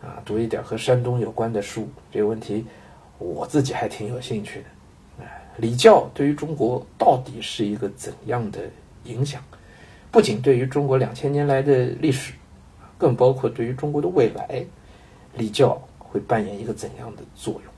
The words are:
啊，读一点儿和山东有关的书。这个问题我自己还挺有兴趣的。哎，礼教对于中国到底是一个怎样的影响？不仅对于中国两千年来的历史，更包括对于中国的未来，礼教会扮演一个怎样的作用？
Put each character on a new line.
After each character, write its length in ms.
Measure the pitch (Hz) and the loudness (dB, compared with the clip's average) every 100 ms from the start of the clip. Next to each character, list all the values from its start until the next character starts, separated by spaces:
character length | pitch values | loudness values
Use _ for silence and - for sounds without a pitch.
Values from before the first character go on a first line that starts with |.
啊， 220 | - - | -14 -16
读 140 | - 107 | -4 -2
一 80 | 117 | 0
点 160 | 110 | -2
儿 20 | |
和 120 | - 113 | -4 -6
山 260 | - 123 | 2 2
东 160 | 120 123 | 4 0
有 140 | 113 | -2
关 200 | - 113 | -2 -2
的 80 | 110 | -2
书。 280 | 101 - 104 - - | -4 -8 -8 -12 -10
这 80 | - | -2
个 60 | 107 | 0
问 120 | 110 | 0
题 260 | - 104 113 - - - - - | -4 -6 -6 -16 -20 -20 -20 -12
我 260 | 87 80 - | -8 -6 -2
自 120 | 151 | 0
己 120 | 131 | 0
还 160 | - 107 | -2 -6
挺 180 | - 107 | -6 -8
有 140 | 127 | -8
兴 240 | - 110 | -6 -6
趣 160 | 101 101 | -6 -14
的。 640 | - - - - - - | -16 -20 -20 -20 -20 -20
哎， 180 | - - - - | -18 -18 -18 -4
礼 180 | 113 | -2
教 340 | 123 220 202 - | 6 8 8 6
对 140 | - 143 | -2 0
于 60 | |
中 200 | 147 151 | 0 -4
国 320 | 156 113 123 - - | -2 0 -2 -6 2
到 240 | - 131 | 4 4
底 160 | 127 123 | 0 -10
是 240 | - - | -10 -4
一 100 | 104 | -4
个 140 | 107 101 | -2 -6
怎 220 | - - - - | -8 -14 -12 -6
样 220 | 120 110 | -4 -4
的 100 | 92 107 - - - | -8 -12 -14 -20 -20
影 200 | - 117 | -12 -6
响？ 180 | 139 - - - - - - - - | -4 -6 -16 -20 -20 -20 -20 -20 2
不 100 | 233 | 4
仅 200 | 214 - | 4 2
对 160 | 135 127 | 4 4
于 100 | 127 | 2
中 200 | 147 143 | 0 2
国 100 | 131 | 2
两 180 | 120 | 0
千 180 | - 143 | -2 -2
年 140 | 143 143 | 0 2
来 160 | 135 | 2
的 240 | 143 131 127 - | 4 4 2 0
历 120 | 156 | -2
史， 220 | 131 - - - - - - - - | -2 -6 -14 -20 -20 -20 -20 -20 2
更 180 | 160 120 | 2 6
包 160 | 127 | 4
括 160 | 131 113 | 4 -2
对 180 | - 117 | -2 -4
于 60 | |
中 180 | 127 147 | -4 -2
国 100 | 147 | -2
的 60 | 180 | 0
未 220 | 180 113 | 4 2
来， 340 | - - 127 - - - - - - - | 0 -8 -8 -10 -16 -20 -20 -20 -20 -20
礼 140 | - 110 | -6 -6
教 320 | 104 131 - - - | 4 4 4 -8 -20
会 220 | - - | -6 -6
扮 240 | - 110 | -2 -2
演 140 | 98 101 | -2 -8
一 60 | |
个 80 | 113 | -8
怎 160 | 107 - - | -8 -10 -12
样 160 | 117 104 | -14 -14
的 60 | - | -20
作 200 | - - 82 | -12 -10 -10
用？ 80 | - | -12